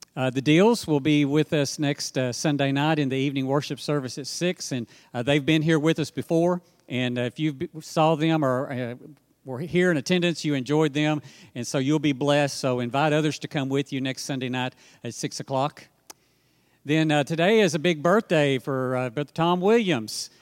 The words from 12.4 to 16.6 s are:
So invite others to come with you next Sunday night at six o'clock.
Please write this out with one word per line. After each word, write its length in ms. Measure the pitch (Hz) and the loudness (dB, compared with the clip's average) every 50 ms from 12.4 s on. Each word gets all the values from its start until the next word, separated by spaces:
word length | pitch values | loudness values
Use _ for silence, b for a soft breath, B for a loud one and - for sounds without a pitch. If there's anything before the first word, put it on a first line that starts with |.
| 147 139 - - | 2 0 -2 -4
So 220 | - 131 127 123 | -2 -2 -2 -2
invite 320 | 123 120 120 139 156 156 | -2 -2 0 0 2 2
others 260 | 147 156 151 151 135 - | 2 2 0 0 -2 -4
to 100 | - - | -8 -6
come 220 | - 147 135 135 | -6 -4 -4 -2
with 220 | 135 143 139 - | -2 -2 -2 -4
you 80 | 143 131 | -4 -6
next 240 | 131 135 131 - - | -4 -4 -6 -8 -8
Sunday 240 | - 139 131 131 123 | -8 -6 -6 -4 -4
night 260 | 127 127 127 127 - b b b b b b | -4 -4 -4 -6 -8 b b b b b b
at 100 | 120 - | -12 -10
six 240 | - - 131 - - | -8 -8 -8 -8 -8
o'clock. 440 | 117 - 135 131 139 151 - - - _ _ _ _ - - _ _ _ _ _ _ _ _ _ | -8 -4 -2 -2 -2 -2 -4 -10 -20 _ _ _ _ -20 -20 _ _ _ _ _ _ _ _ _